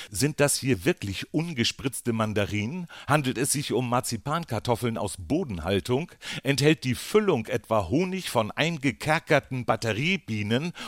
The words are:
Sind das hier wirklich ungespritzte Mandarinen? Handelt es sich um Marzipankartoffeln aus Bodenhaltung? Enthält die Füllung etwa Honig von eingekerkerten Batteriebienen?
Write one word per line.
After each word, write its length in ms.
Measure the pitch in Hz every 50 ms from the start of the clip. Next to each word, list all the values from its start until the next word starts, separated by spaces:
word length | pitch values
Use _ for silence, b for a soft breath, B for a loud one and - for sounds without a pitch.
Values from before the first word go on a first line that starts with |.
| B B
Sind 300 | 107 90 131 151 147 -
das 160 | 147 139 -
hier 300 | - - 135 123 92 85
wirklich 480 | - 175 - - 98 95 - - - -
ungespritzte 800 | 151 165 175 160 117 113 - - - - 139 - - - 120 110
Mandarinen? 720 | 110 110 107 104 104 101 92 101 104 104 117 160 185 175 B B B B
Handelt 300 | B 139 156 135 127 -
es 160 | 110 143 -
sich 220 | - 151 139 - 110
um 160 | 113 127 120
Marzipankartoffeln 1080 | 120 127 - - 120 104 - - 151 170 165 - 117 104 - 123 120 104 123 120 113
aus 200 | - 98 101 - -
Bodenhaltung? 920 | 85 80 - - 196 131 98 82 76 87 101 98 - - 127 135 175 - - B B B B 151 B
Enthält 380 | 131 139 127 143 151 160 -
die 120 | - 127 120
Füllung 500 | - - - - 214 214 196 160 117 -
etwa 460 | - 113 113 - - 113 107 95 80
Honig 400 | 110 156 190 185 185 190 - -
von 200 | - 117 110 104
eingekerkerten 1160 | - - 143 165 170 147 131 139 107 - - 143 156 165 - - 156 139 - - 131 127 117
Batteriebienen? 1080 | - 120 117 - 113 104 107 143 175 196 175 - - 113 107 104 104 117 127 156 175 - B B